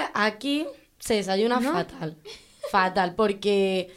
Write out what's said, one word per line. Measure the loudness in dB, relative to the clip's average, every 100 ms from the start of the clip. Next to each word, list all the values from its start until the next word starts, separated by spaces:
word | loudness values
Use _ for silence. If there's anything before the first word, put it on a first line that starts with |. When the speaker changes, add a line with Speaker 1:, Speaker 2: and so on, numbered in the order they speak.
| -2
Speaker 1:
aquí | 0 0 -2 -4 -2 -4 -10 _ -8
se | 0 0
desayuna | 2 2 2 2
Speaker 2:
¿No? | 0
Speaker 1:
fatal, | 0 -2 -6 -10 -10 -18 -20 -20 -12 0
fatal, | 2 2 2 0 2
porque, | 0 2 2 2 2 0 -4